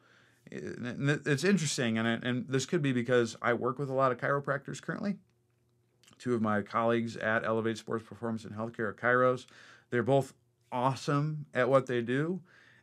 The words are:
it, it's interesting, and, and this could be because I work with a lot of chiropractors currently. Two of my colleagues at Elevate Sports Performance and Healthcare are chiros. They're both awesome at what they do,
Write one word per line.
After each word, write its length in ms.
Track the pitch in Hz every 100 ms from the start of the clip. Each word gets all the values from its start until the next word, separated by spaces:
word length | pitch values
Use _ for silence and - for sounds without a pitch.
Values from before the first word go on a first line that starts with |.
| _ - _ _ -
it, 720 | - - - 123 110 139 147 147
it's 180 | 139
interesting, 540 | 175 196 151 - 120 110
and, 260 | 113 113
and 240 | 127 123 -
this 160 | 131 135
could 160 | 175
be 100 | 139
because 460 | 123 120 123 117 -
I 120 | 113
work 260 | 120 120 127
with 100 | 139
a 40 |
lot 180 | 131 135
of 60 | 123
chiropractors 640 | 135 143 143 139 139 143
currently. 360 | - - 202 - _ _ _ _ _ _ _ _ - -
Two 160 | 123
of 80 | 117
my 220 | 110 104
colleagues 520 | 98 113 117 117 117 -
at 280 | 110 113 101
Elevate 320 | 113 113 110
Sports 280 | - 113 110
Performance 360 | 107 117 113 113
and 100 | 104
Healthcare 240 | 117 120
are 140 | 107
chiros. 520 | 98 120 123 127 127 - - - - -
They're 140 | 123
both 300 | 110 135 135 - _ _ -
awesome 760 | 127 127 123 - 143 151 156 -
at 160 | 127 123
what 160 | 135 127
they 160 | 123
do, 400 | 117 131 160 185 - - - -